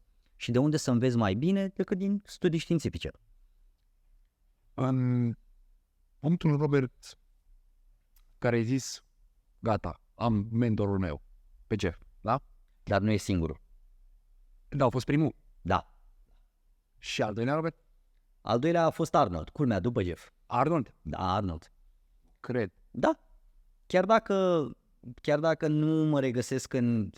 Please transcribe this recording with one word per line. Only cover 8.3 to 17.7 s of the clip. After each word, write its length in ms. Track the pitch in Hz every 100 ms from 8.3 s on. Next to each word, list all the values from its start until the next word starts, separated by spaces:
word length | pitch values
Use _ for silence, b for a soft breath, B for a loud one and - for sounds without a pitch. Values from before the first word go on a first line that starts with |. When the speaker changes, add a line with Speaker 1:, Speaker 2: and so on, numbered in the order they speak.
| _
Speaker 2:
care 180 | 127 117
ai 80 |
zis, 400 | 113 131 - - - _ _ _ _ _
„Gata, 420 | - 101 - - _
am 340 | - 117 110 104
mentorul 480 | 113 120 107 101 98
meu”, 240 | 92 73 - - - - -
pe 100 | 107
ce, 220 | 98 82 - -
da? 220 | 101 127 - - _ _
Speaker 1:
Dar 180 | - 101
nu 100 | 104
e 60 | 104
singurul. 440 | - 92 80 76 - - - - - - _ - - - -
Speaker 2:
Da, 160 | 143
a 40 | 131
fost 160 | 127
primul. 300 | - 143 151 - - -
Speaker 1:
Da. 320 | - 92 - - - - _ - _ _ _ _ _ _
Speaker 2:
Și 240 | - -
al 120 | 117
doilea, 200 | 107 120
Robert? 300 | 151 160